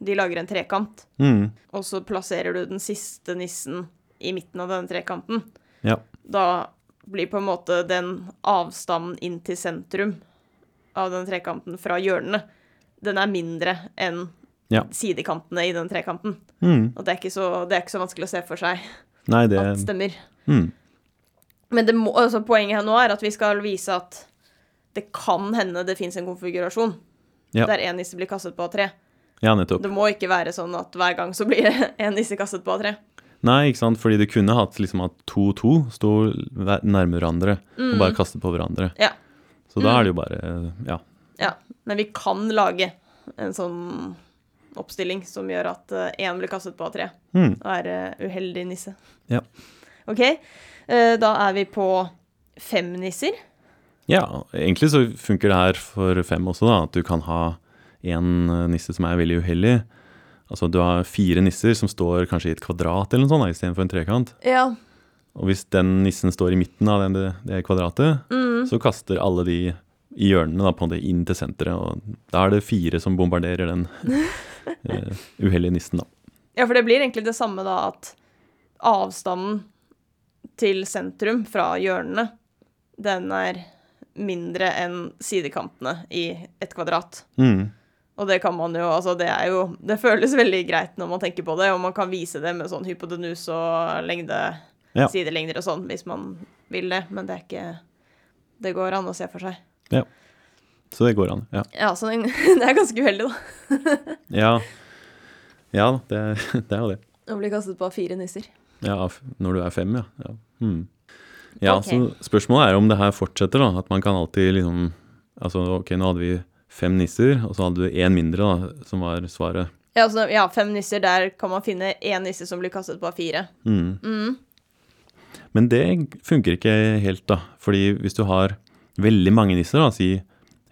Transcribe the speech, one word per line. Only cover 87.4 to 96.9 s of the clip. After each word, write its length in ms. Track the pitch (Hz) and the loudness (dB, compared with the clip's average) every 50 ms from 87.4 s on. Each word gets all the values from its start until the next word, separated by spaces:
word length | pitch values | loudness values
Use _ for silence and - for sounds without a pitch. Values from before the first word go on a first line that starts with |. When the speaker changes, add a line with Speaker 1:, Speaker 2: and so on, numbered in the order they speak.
| 131 127 104 95 98 107 - _ _ _ _ _ _ _ _ - | 6 6 6 4 0 -4 -8 _ _ _ _ _ _ _ _ -6
Speaker 1:
Og 100 | 202 196 | -2 0
det 80 | 190 185 | 0 2
kan 140 | 190 185 175 | 0 0 -2
man 180 | 170 165 170 165 | -2 -4 -4 -4
jo, 120 | 170 170 | -2 0
altså 300 | 170 156 175 180 185 175 175 | 0 0 0 0 0 -2 0
det 80 | 175 | 0
er 220 | 170 - - - 180 | -2 0 0 0 0
jo, 260 | 190 185 185 175 170 - - | 0 0 -2 -2 -6 -8 -4
det 120 | - 214 214 | -4 -2 0
føles 380 | 247 240 214 214 220 262 277 262 | 2 2 4 4 4 4 4 4
veldig 220 | 233 196 185 185 175 180 | 4 4 2 0 0 0
greit 260 | 175 165 185 180 - | 0 -2 -2 -2 -8
når 120 | - 180 170 | -10 -8 -6
man 80 | 175 185 | -6 -4
tenker 240 | 185 170 170 175 | -4 -6 -6 -6
på 140 | 165 165 160 170 | -6 -4 -2 0
det, 140 | 190 196 190 | 2 2 0
og 60 | 180 | 0
man 100 | 180 185 | -2 -4
kan 180 | 180 208 196 185 | -4 -4 -4 -4
vise 260 | 185 185 165 170 - 147 | -4 -6 -8 -8 -8 -8
det 140 | 151 170 175 | -6 -6 -6
med 160 | 170 156 185 | -6 -8 -8
sånn 160 | 180 147 180 | -8 -8 -8
hypotenus 640 | 185 175 175 185 165 175 170 175 170 170 170 - 170 | -8 -10 -10 -10 -10 -10 -8 -8 -8 -10 -10 -8 -8
og 560 | 160 165 165 165 165 165 170 165 160 165 165 | -6 -4 -2 -2 -2 -2 -2 -2 -4 -4 -4
lengde, 320 | 170 170 175 170 151 - - 160 165 165 160 - _ _ _ _ _ - | -6 -6 -6 -6 -6 -4 -4 -4 -4 -6 -10 -18 _ _ _ _ _ 0
Speaker 2:
Ja. 140 | 117 139 - | 2 2 2
Speaker 1:
sidelengder 480 | - 185 180 - 170 160 160 165 - | 2 -2 -4 -2 -4 -6 -6 -6 -8
og 80 | - 175 | -6 -6
sånn, 240 | 185 156 170 180 - | -6 -6 -6 -6 -10
hvis 180 | - 175 - | -10 -12 -10
man 300 | 180 - 196 196 190 185 165 185 - _ _ _ - | -10 -12 -10 -12 -14 -16 -18 -20 -20 _ _ _ -12
vil 180 | 180 180 180 | -10 -8 -6
det, 220 | 180 | -4